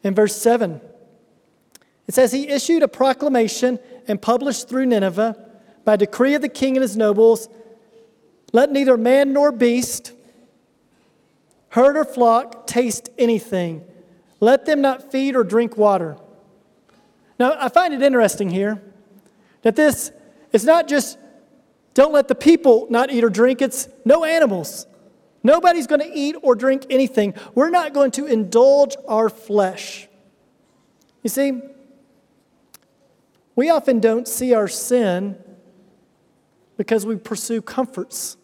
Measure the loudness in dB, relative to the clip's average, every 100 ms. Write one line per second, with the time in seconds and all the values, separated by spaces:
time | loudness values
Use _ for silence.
0 | -2 0 0 0 0 0 -2 -8 -18 -20
1 | _ _ _ _ _ _ _ _ _ _
2 | -4 2 2 0 -4 -4 0 0 0 0
3 | -2 0 0 0 -2 -2 -4 -4 -10 -20
4 | -10 -6 -2 -2 -2 -6 -6 -4 0 0
5 | 0 -2 -4 -4 -16 -20 _ _ 0 2
6 | 0 0 0 0 -4 -4 -2 0 -2 0
7 | 0 4 4 4 -4 -20 -20 -20 _ _
8 | _ _ _ _ _ 0 2 0 2 2
9 | 4 2 2 2 0 2 0 0 -4 -10
10 | -14 -20 _ _ _ _ _ _ _ _
11 | _ _ _ _ _ _ _ 2 2 2
12 | -4 0 2 2 -2 -14 -6 -4 -2 -4
13 | -12 -4 0 0 -4 -6 -6 -10 -18 -20
14 | _ _ _ _ 2 2 2 0 0 -2
15 | -6 -4 -2 -2 0 0 -2 0 0 0
16 | -4 -12 -20 _ _ _ _ _ _ _
17 | _ _ _ _ -2 0 0 0 0 2
18 | 2 4 0 0 -4 -2 -4 -6 -12 _
19 | _ _ _ _ _ _ -2 2 2 2
20 | -8 -16 -20 _ _ -2 4 2 2 -2
21 | -4 -12 -20 _ _ _ _ _ _ 2
22 | 4 2 0 0 4 4 6 4 2 -2
23 | 0 2 0 2 2 2 -2 -4 -12 -8
24 | 2 2 2 0 0 -2 -8 -14 -18 _
25 | _ _ _ _ 2 4 4 0 -2 -2
26 | -2 -6 -6 -4 0 0 0 -2 -2 -2
27 | 0 -2 -4 -6 -6 -2 0 0 -2 0
28 | 0 -2 -4 -4 0 2 4 4 2 -2
29 | -6 -2 -2 -4 -4 -2 -2 -4 -16 -18
30 | -20 _ _ _ _ _ _ _ _ _
31 | _ _ -8 -4 -4 -4 -12 -20 _ _
32 | _ _ _ _ _ _ _ -20 _ _
33 | _ _ _ _ _ -2 0 2 2 2
34 | 2 0 -4 -6 0 2 0 -6 -2 0
35 | 0 -2 -6 -12 -20 -20 _ _ _ _
36 | _ _ _ _ _ _ _ -10 -2 -2
37 | -2 -8 -8 -10 -6 -6 -6 -8 -6 -8
38 | -12 -12 -14 -14